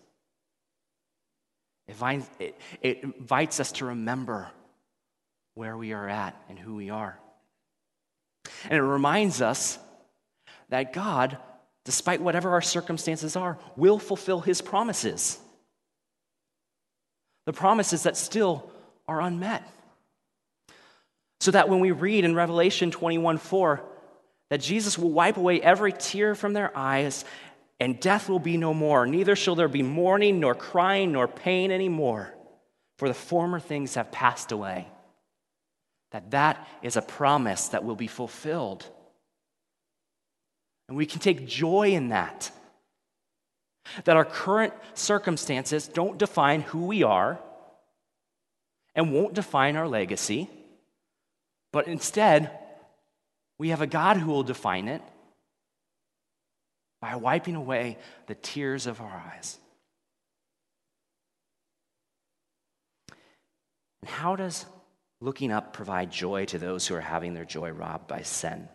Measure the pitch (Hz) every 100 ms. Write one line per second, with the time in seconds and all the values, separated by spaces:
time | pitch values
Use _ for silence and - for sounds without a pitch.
0 | _ _ _ _ _ _ _ _ _ _
1 | _ _ _ _ _ _ _ _ - 104
2 | 123 139 127 - 90 - - - 131 -
3 | 139 - 123 135 156 - 135 - 131 120
4 | 113 127 120 107 92 - _ _ _ _
5 | _ _ _ _ _ - 113 113 113 107
6 | 101 104 95 - - 95 101 107 98 107
7 | 104 - - _ _ _ _ _ _ _
8 | _ _ _ _ - - - 151 135 139
9 | 143 185 202 127 117 123 - - - -
10 | _ _ _ _ - - - 127 131 170
11 | 208 143 131 139 - - _ _ - -
12 | - 185 170 170 185 175 165 175 170 160
13 | - 160 156 185 180 165 - - 180 208
14 | - 196 - 185 185 180 - 190 233 190
15 | 110 87 - - - _ _ _ _ _
16 | _ _ _ _ _ _ _ _ _ _
17 | _ _ _ _ - 156 190 220 196 165
18 | 175 - - 214 196 147 - - - _
19 | - 156 180 175 190 226 - - _ _
20 | _ _ _ _ _ _ _ - - _
21 | _ _ _ - 285 220 160 185 185 151
22 | 185 214 170 165 170 170 180 - 175 -
23 | 165 165 165 156 - 190 175 143 - -
24 | - - _ _ - 143 127 214 208 170
25 | 170 156 175 208 180 175 160 190 208 190
26 | - 196 214 208 208 208 196 - 135 135
27 | 143 135 - - - - _ - 127 123
28 | 185 208 202 185 170 170 160 160 151 139
29 | 123 165 190 202 - 170 160 139 131 151
30 | 180 202 208 190 143 123 - 180 185 196
31 | 190 139 120 - 180 185 190 185 190 160
32 | 135 110 95 - - - _ _ _ -
33 | 139 120 - 170 170 175 - 147 135 127
34 | 110 - 123 - - 107 98 92 87 -
35 | _ _ _ _ _ _ _ _ _ _
36 | _ 107 92 139 151 - - - 123 117
37 | - - 139 147 117 92 - 101 107 110
38 | 113 - 120 - 151 165 113 95 - -
39 | _ _ _ _ _ _ _ _ _ _
40 | _ _ _ _ _ _ _ _ - 135
41 | 151 160 202 160 131 120 165 190 208 185
42 | 127 104 87 - - - - _ _ _
43 | _ _ _ _ _ _ _ _ - -
44 | 175 160 156 - - 214 220 - - -
45 | - 208 202 160 - 131 135 151 - -
46 | 190 - 208 - 143 160 - 160 180 214
47 | 127 92 104 175 - - - _ _ _
48 | _ _ _ _ _ _ _ _ _ 156
49 | 165 139 196 180 - 143 135 151 165 113
50 | 92 95 - 107 190 - - _ _ _
51 | _ _ _ _ _ _ _ 147 160 165
52 | - 208 214 156 151 - - - - _
53 | _ _ _ _ _ - 160 156 151 160
54 | 175 208 160 143 131 - 107 92 104 151
55 | - - _ _ _ _ _ _ _ _
56 | _ _ _ _ _ _ _ _ _ -
57 | 113 120 120 165 175 165 131 127 120 110
58 | - - - 104 - 143 139 135 120 113
59 | 110 92 85 - - - _ _ _ _
60 | _ _ _ _ _ _ _ _ _ _
61 | _ _ _ _ _ _ _ _ _ _
62 | _ _ _ _ _ _ _ _ _ _
63 | - - _ _ _ _ _ _ _ _
64 | - - 165 190 190 156 - - _ _
65 | _ _ 123 135 135 107 - - 101 92
66 | 90 - 90 98 98 87 85 92 - 85
67 | 78 82 87 87 82 78 85 80 82 80
68 | - - - - 80 - -